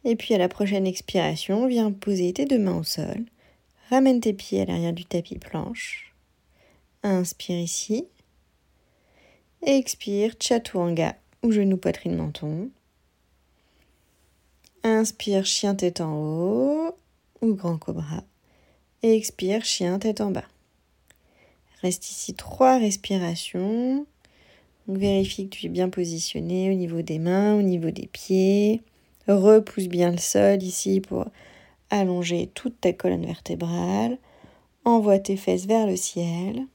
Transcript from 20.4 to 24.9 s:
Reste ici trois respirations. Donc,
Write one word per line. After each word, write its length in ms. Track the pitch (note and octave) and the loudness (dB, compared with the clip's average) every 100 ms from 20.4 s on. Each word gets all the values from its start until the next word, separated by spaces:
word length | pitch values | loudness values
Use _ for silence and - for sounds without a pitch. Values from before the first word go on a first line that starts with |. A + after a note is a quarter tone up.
| - _ _ _ _ _ _ _ _ _ _ _ _ _ | -8 _ _ _ _ _ _ _ _ _ _ _ _ _
Reste 260 | F3+ F3+ - | -6 -4 -10
ici 240 | - - | -12 -12
trois 460 | F#3 - - C4 C4 | -12 -14 2 4 6
respirations. 1300 | G#3+ G3+ - F#3+ F3 E3+ - F3+ F#3+ A3+ B3 C4+ D4 _ _ _ _ _ _ _ | 2 -2 -2 -2 -2 -4 -6 -4 -2 -2 0 -2 -4 _ _ _ _ _ _ _
Donc, 80 | - | -6